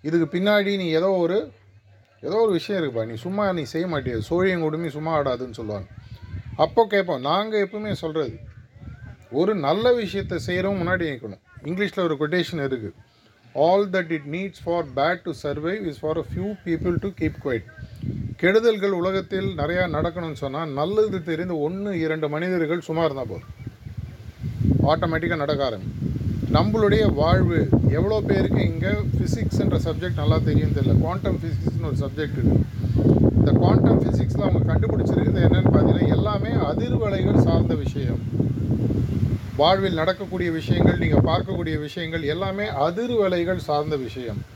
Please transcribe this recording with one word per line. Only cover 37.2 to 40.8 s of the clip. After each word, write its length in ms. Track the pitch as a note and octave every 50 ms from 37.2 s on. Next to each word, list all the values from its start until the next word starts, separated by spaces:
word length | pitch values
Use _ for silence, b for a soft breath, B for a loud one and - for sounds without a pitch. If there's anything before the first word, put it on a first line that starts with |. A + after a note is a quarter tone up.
| F#3 G3 G#3 -
சார்ந்த 320 | - - F3 - - - B3
விஷயம். 760 | - C3 B2+ - C#3 C3+ A#2+ - - - - - - - - - - - - - - - - - - - - - - - - - - - - - -
வாழ்வில் 320 | D3 E3 F#3+ F#3+ G3 F#3+ F3
நடக்கக்கூடிய 560 | D#3+ D#3 F3+ F#3 - G3 - F3+ F3+ F3 E3+
விஷயங்கள், 480 | D#3+ D#3+ - - - -